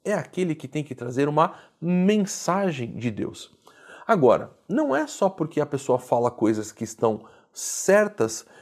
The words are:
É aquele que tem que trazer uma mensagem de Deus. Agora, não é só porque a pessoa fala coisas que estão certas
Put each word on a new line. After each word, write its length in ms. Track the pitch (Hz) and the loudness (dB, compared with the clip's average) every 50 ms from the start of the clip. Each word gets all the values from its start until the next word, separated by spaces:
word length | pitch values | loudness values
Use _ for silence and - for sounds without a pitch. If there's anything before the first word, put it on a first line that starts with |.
| - | -4
É 100 | 190 208 | -4 -4
aquele 420 | 165 - - - 180 170 156 151 | -4 -4 -6 -4 -2 -2 -2 -2
que 120 | 156 - | -4 -8
tem 160 | - - 151 143 | -8 -6 -6 -6
que 120 | - 123 | -6 -10
trazer 320 | - 120 123 123 135 143 | -8 -8 -4 0 0 0
uma 280 | 147 147 151 170 190 - - - _ _ _ | 2 4 2 2 2 0 -8 -20 _ _ _
mensagem 1160 | 160 175 180 180 180 202 214 214 196 202 - - - 170 180 196 196 180 147 131 120 104 - | -2 0 2 2 4 4 4 2 0 -2 -4 -4 -4 -2 0 0 0 -2 -2 -4 -6 -8 -8
de 160 | 107 117 120 | -4 -4 -4
Deus. 420 | 101 98 - - - - - - _ _ _ - _ - - - - - - | -4 -4 -6 -8 -8 -12 -18 -20 _ _ _ -20 _ -20 -20 -20 -20 -8 0
Agora, 440 | - 226 170 131 117 92 - - - - _ _ - | 0 4 6 6 6 6 4 0 -6 -16 _ _ -4
não 260 | 202 302 302 269 262 | -2 -2 0 0 0
é 100 | 294 302 | -2 -2
só 200 | 285 - - 202 | -4 -2 0 0
porque 320 | 185 - - 160 151 - 147 | 0 0 -2 -6 -4 -2 -2
a 60 | 147 | -2
pessoa 340 | - 143 131 - - 127 123 | -2 -4 -4 0 0 0 0
fala 320 | - - 135 120 120 120 | 0 0 0 2 2 0
coisas 400 | - - 110 107 110 107 107 - | 0 2 2 2 2 0 -4 -8
que 120 | - - 117 | -10 -10 -12
estão 420 | - - - 117 113 107 98 - - - - _ _ | -12 -4 0 0 0 0 -2 -8 -16 -20 -20 _ _
certas 920 | _ - - - - - - 190 196 214 208 202 208 - 113 113 - - - - - - | _ -12 -10 -8 -8 -2 2 4 4 4 4 2 0 -2 -2 -2 -2 -8 -14 -18 -20 -20